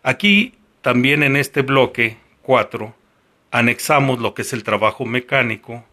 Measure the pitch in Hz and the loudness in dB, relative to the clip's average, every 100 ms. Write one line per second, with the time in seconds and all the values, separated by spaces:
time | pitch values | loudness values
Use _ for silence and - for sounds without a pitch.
0 | 131 127 208 202 247 _ _ _ 135 123 | -2 0 2 2 0 _ _ _ 0 2
1 | 131 147 143 139 139 147 131 139 123 - | 2 2 2 0 0 -2 0 2 2 0
2 | 117 110 _ _ - 127 104 95 107 - | -4 -4 _ _ 0 0 0 -8 -12 -16
3 | _ _ _ _ _ 120 117 117 - 147 | _ _ _ _ _ 0 0 -2 0 2
4 | 135 123 113 - 107 117 104 101 107 - | 2 0 -4 -6 -8 -8 -4 0 0 -2
5 | 120 123 123 139 120 107 - 117 - | -6 -6 -2 -2 -2 -6 -12 -18 -18